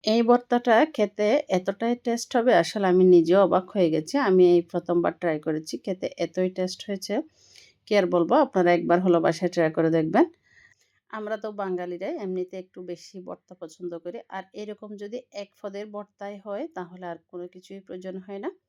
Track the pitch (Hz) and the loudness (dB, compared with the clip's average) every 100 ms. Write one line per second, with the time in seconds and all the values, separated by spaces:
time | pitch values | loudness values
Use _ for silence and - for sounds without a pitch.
0 | 214 226 233 247 - 240 247 226 311 311 | 2 2 4 2 2 -2 4 4 4 0
1 | 208 - 208 277 - 185 185 196 233 240 | -2 0 2 2 0 -2 -2 -4 -4 -2
2 | 247 233 - 247 240 185 170 214 190 180 | -4 -6 -2 0 4 4 2 0 2 6
3 | 185 180 160 190 185 180 185 208 170 156 | 8 6 6 4 4 2 0 0 0 0
4 | 160 285 233 185 175 175 175 175 - 175 | -2 -2 4 6 6 6 2 -8 -2 0
5 | 170 170 175 156 160 156 156 165 - 190 | 0 -2 -4 -2 -4 -6 -6 -10 -8 -8
6 | - - 175 - 185 185 185 - - 196 | -8 -6 -6 -2 -4 -2 -6 -6 -10 -10
7 | - 208 311 _ _ - _ _ _ 208 | -4 -6 -6 _ _ -20 _ _ _ 0
8 | 180 175 165 285 254 196 175 170 175 175 | 2 0 4 2 2 2 4 2 2 2
9 | 185 170 160 165 180 175 160 160 165 165 | 4 4 2 -2 -4 0 -2 0 0 0
10 | 160 170 339 _ _ _ _ _ _ _ | 2 2 0 _ _ _ _ _ _ _
11 | _ 220 214 214 214 208 196 180 180 175 | _ -14 -8 -8 -8 -8 -6 -6 -8 -8
12 | 196 330 196 185 180 190 185 - 180 170 | -8 -8 -6 -6 -8 -12 -16 -18 -14 -14
13 | - 190 180 160 _ 180 165 - 180 170 | -14 -18 -16 -16 _ -18 -18 -12 -12 -10
14 | 175 226 - 190 190 - 208 202 214 202 | -12 -14 -14 -14 -14 -14 -14 -14 -16 -14
15 | 202 240 _ 202 202 _ 208 196 214 208 | -12 -14 _ -16 -16 _ -12 -12 -12 -14
16 | 202 _ 202 202 208 202 320 190 175 180 | -16 _ -14 -14 -10 -10 -10 -12 -14 -12
17 | 180 165 _ 180 175 185 _ 196 190 185 | -12 -14 _ -16 -14 -18 _ -20 -16 -14
18 | 190 190 185 196 262 370 | -12 -14 -12 -12 -12 -14